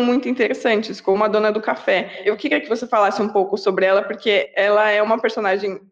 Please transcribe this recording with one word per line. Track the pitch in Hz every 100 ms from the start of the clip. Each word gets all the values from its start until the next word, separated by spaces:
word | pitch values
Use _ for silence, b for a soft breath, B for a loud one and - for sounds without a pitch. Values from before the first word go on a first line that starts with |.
| 240
muito | 247 240
interessantes, | 254 214 262 247 214 220 208
como | - 196
a | 214
dona | 214 214
do | 214
café. | 214 214 - 185 170 -
Eu | 202 208
queria | 277 294
que | 247
você | 240 240
falasse | 220 202 214
um | 208
pouco | 202 190 208
sobre | 202 190 190
ela, | 196
porque | 196 214 233 202 - -
ela | 202 208 214
é | 208
uma | 214 226
personagem, | 226 226 196 196 202 190 -